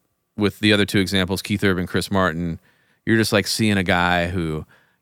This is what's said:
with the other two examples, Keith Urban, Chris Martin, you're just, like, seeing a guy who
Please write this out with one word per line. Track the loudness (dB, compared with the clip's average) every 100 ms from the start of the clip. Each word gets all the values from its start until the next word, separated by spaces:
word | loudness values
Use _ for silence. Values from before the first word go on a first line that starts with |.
| _ _ _ -2
with | -2 0
the | 2
other | 4
two | 2 2
examples, | 0 0 -2 -4
Keith | -4 -2
Urban, | 0 0 -2
Chris | -4 -2
Martin, | 0 0 0 -6 -6 -12 _ _ _
you're | 0 0
just, | 2
like, | 0 0
seeing | 0 0 0
a |
guy | 2 2 2 0 0
who | -2 -4 -6 -10 _ _ _